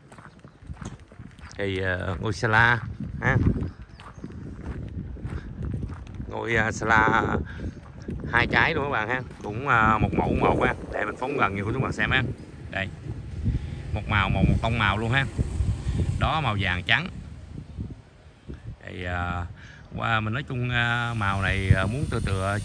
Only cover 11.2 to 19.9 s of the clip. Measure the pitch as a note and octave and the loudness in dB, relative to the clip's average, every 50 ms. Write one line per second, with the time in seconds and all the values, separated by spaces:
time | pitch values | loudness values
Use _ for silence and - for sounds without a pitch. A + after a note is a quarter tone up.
11.2 | B2 C3 C#3+ C3+ A#2 F#2+ F#2+ G2+ G2+ G#2+ A#2 C3 C3+ A2+ - A2+ G#2+ A2 B2 C3 | -4 -2 0 2 2 2 2 0 -2 0 0 0 0 0 0 2 2 4 4 4
12.2 | B2 - - - - - - - - - - F#2+ F#2+ F#2 - - - - - - | 2 0 -4 -6 -10 -14 -14 -14 -10 -6 -4 -4 -4 -4 -6 -8 -8 -8 -8 -8
13.2 | - - - - - - - - - - - - - - - G#2 G2+ - G#2+ G2+ | -8 -8 -6 -2 0 0 0 0 -2 -6 -8 -8 -6 -6 -6 -4 -2 0 2 2
14.2 | G2 F#2+ - G2 F#2+ F#2+ G2 - - A2+ A#2 A2+ G#2+ G2 G2 G#2+ A2+ A2+ B2+ C3+ | 4 4 4 4 6 6 4 4 2 2 2 2 2 2 2 2 2 2 2 2
15.2 | C3 - - - - - - - - - - - - - - - - - - - | 2 0 0 -2 -2 0 0 0 0 0 0 0 -2 0 0 0 0 0 0 2
16.2 | G2+ A#2 C#3+ D#3+ D3 A#2 G#2 G2 G2 F#2 F2+ F2+ F2 - A2+ C3 E3+ - - - | 2 2 2 2 2 2 2 2 2 0 0 0 2 2 2 2 2 -2 -8 -10
17.2 | - - - - - - - - - - - - - - - - - - - - | -12 -14 -14 -16 -14 -14 -14 -14 -14 -12 -10 -10 -10 -10 -12 -16 -18 -20 -20 -20
18.2 | - - - - - - - - - A2+ - - - G2 F#2 F2+ F2+ F2+ F2+ F2 | -20 -20 -20 -18 -16 -14 -14 -12 -12 -14 -14 -14 -14 -12 -10 -8 -6 -4 -2 -2
19.2 | F2 F2 F2 F2 F2 E2+ - - - - - - - - | -2 -2 -2 -4 -4 -6 -8 -12 -16 -18 -18 -18 -14 -12